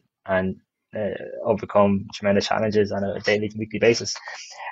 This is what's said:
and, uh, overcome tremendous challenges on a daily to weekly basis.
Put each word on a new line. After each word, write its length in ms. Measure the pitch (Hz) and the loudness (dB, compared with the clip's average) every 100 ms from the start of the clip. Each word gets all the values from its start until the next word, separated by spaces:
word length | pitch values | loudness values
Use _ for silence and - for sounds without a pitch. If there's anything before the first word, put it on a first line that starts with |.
| - _ - | -10 _ -4
and, 300 | 95 95 95 _ _ _ 107 | -2 -2 -6 _ _ _ -8
uh, 140 | 101 - - - | -6 -6 -10 -4
overcome 640 | 113 101 98 - 101 98 101 | 0 0 2 4 4 4 -2
tremendous 340 | - 104 101 - | -2 2 2 2
challenges 440 | 101 110 107 101 | 0 2 2 2
on 120 | 98 | 0
a 160 | 98 98 | -4 -2
daily 280 | 107 104 107 | 0 0 0
to 80 | 110 | -6
weekly 220 | 110 104 | -8 2
basis. 360 | 113 117 101 - - - - - - | 4 4 0 -10 -12 -16 -16 -12 -8